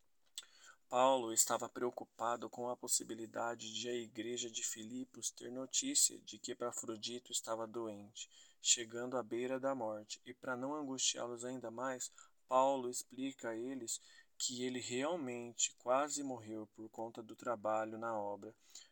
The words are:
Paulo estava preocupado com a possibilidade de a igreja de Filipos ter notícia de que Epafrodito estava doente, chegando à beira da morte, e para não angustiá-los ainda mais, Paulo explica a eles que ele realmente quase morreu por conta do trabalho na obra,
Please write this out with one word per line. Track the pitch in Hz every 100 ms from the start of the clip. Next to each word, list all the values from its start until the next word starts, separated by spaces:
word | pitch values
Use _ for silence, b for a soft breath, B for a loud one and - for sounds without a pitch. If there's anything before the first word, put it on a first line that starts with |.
| _ _ _ - B B B B -
Paulo | 127 131 135 113
estava | 113 - 117 120
preocupado | 127 123 - - - 117 120 113
com | - 120
a | 123
possibilidade | 123 - - 113 110 110 117 117 110
de | 110 120
a |
igreja | 123 113 113 113 123 120
de | -
Filipos | - 117 110 127 131 123 -
ter | - 120
notícia | 127 131 - 131 147 - 110
de | - 107
que | -
Epafrodito | 117 120 - 120 110 117 123 -
estava | - - 113 110
doente, | 117 110 101 104 - - B B B
chegando | - - 113 117 127 127
à |
beira | 110 117 127 131
da | 135
morte, | 135 110 107 107 - 123
e |
para | 120 131 123
não | 135
angustiá-los | 151 139 131 - 127 120 120
ainda | 123 131 117
mais, | 113 131 127 - B B B -
Paulo | 127 135 135 123
explica | 127 - 123 135 135 120
a | 113
eles | 127 135 117 - B B B -
que | - 123
ele | 127 127
realmente | 113 127 143 180 127 120 120 117 - -
quase | 120 131 147 147
morreu | 139 120 107 110 107
por | - 110
conta | - 113 113
do | 113 113
trabalho | 123 113 104 110 110 110
na | 117 110
obra, | 101 101 107 - B B B